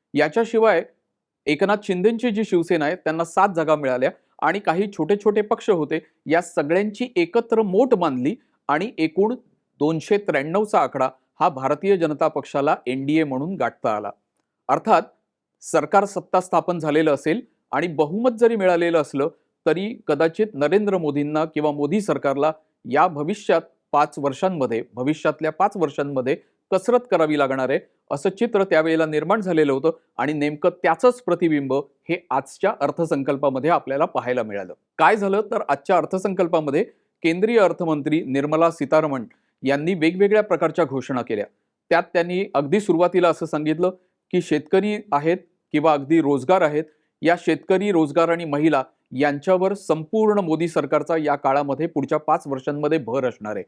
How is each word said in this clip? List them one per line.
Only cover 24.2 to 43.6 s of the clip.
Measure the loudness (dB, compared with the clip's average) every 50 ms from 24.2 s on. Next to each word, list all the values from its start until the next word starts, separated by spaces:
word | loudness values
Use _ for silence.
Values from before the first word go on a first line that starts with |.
| -4 -4 -4 -2 -2 -2 -2 -2 -2 -2 -2 -4 -6 -8 -8
भविष्यातल्या | -6 -4 -4 -2 -2 -2 -2 -2 -2 -4 -6
पाच | -2 0 -2 -2 0
वर्षांमध्ये | -2 -4 -4 -2 -4 -6 -4 -4 -4 -2 -2 -4 -6 _ _ _ _ _ -2
कसरत | -2 -2 0 2 0 0 0 2
करावी | 0 2 2 2 2
लागणार | 0 0 0 0 -2 -2 -2
आहे, | -2 -2 -4 _ _ _ _ -8
असं | -6 -2 -2 -2
चित्र | -2 -2 -2 0 0 0 0
त्यावेळेला | 2 2 2 2 2 2 0 0
निर्माण | 0 0 -2 0 0 -2 -2
झालेलं | 0 0 2 2 2 2 2
होतं | 0 0 -2 -2 -4 _ _ _
आणि | -6 -4 -4 -2
नेमकं | -2 -2 -4 -2 0 -2 -2 -2
त्याचंच | 0 0 0 2 4 4 2 2 2
प्रतिबिंब | -2 -4 -2 0 0 0 0 0 0 0 -2 -2 -2 -6 _ _ _ -6
हे | -6 -6 -4 -4
आजच्या | -4 -4 -4 -6 -8 -2 -2 -2 0 0
अर्थसंकल्पामध्ये | -2 -4 -2 -2 -2 -2 -2 -2 -2 -2 -2 0 0 -2 -2 0 0 0
आपल्याला | 0 0 0 -2 -2 -2 -2
पाहायला | -2 -2 -4 -4 -2 -2 -2 -4
मिळालं. | -4 -6 -8 -8 -10 -14 _ _ _ _ 2
काय | 4 4 4
झालं | 2 0 0 0 -2 -2 -2
तर | -4 -4 -2 -2
आजच्या | -4 -2 0 0 0
अर्थसंकल्पामध्ये | 2 0 0 -4 -4 -4 -2 -2 0 -2 0 0 0 0 0 0 -2 -2 -2 -8 _ _ _ _ _ -2
केंद्रीय | -2 0 2 0 2 4 4
अर्थमंत्री | 4 4 2 0 -2 -2 -2 -2 0 0 0 0 -2
निर्मला | -2 -2 -2 -2 0 2 2 2 2
सीतारामन | 2 0 -2 2 2 2 2 2 -2 -6 -8 -10 _ _ _ _ _ _ -2
यांनी | -2 0 0 0 -2 -2
वेगवेगळ्या | 2 0 0 2 2 2 4 4 2 2
प्रकारच्या | 2 0 0 0 0 0 0 -2
घोषणा | 0 -2 -6 -6 -4 -4 -4
केल्या. | -4 -4 -4 -4 -4 -6 _ _ _ _ _ _ _ 0
त्यात | 0 0 0 0 0
त्यांनी | -2 0 0 -2 -4 -4 -2 -2
अगदी | -2 0 2 0 0
सुरुवातीला | 0 2 2 2 2 4 4 4 4 4
असं | 2 0 -4
सांगितलं | -6 -4 -4